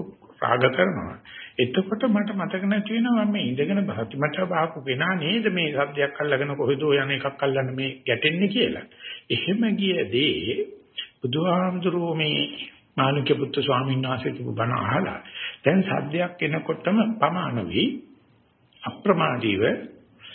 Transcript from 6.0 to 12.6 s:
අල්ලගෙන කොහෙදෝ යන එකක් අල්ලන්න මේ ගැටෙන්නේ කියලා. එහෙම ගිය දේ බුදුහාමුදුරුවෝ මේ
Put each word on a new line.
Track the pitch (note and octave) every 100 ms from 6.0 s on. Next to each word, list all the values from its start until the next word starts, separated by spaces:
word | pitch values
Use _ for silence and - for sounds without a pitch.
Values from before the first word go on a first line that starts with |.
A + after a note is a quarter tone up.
| C#3+ -
අල්ලගෙන | D3 C3 C#3+
කොහෙදෝ | C#3 B2+ C#3 D3+
යන | C#3 C3
එකක් | C#3 C#3 -
අල්ලන්න | C#3 C3+ C3
මේ | C3 C3+ -
ගැටෙන්නේ | - A#2 D3+ E3+ G3
කියලා. | G3+ - - - - - - -
එහෙම | - - G#3 A3+
ගිය | G3 G3 F3
දේ | C3 A#2+ C#3+ D#2 F#2+ D#3 - - - - - _
බුදුහාමුදුරුවෝ | B2+ D3+ F3+ F3+ F#3 F3+ F3 F3 E3+
මේ | D#3+ D3+ D3 C#3+ -